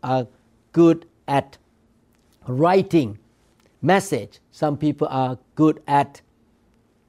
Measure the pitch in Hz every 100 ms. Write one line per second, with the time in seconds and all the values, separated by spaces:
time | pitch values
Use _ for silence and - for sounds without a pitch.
0 | 131 131 117 _ _ _ _ 165 170 165
1 | - _ - 139 - _ _ _ _ _
2 | _ _ _ _ - 127 170 190 190 170
3 | 117 104 _ _ _ _ _ _ 139 196
4 | 190 123 101 _ _ - 156 143 151 143
5 | 151 135 127 127 _ - 156 156 - 143
6 | 139 - _ _ _ _ _ _ _ _